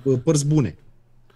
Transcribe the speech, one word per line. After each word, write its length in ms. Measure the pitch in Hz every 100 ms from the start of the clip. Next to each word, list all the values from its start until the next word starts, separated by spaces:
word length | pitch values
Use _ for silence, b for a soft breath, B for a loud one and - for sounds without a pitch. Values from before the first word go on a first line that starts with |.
bă, 120 | 135 127
părți 280 | 156 147 143
bune. 300 | 151 101 - - - _ _ _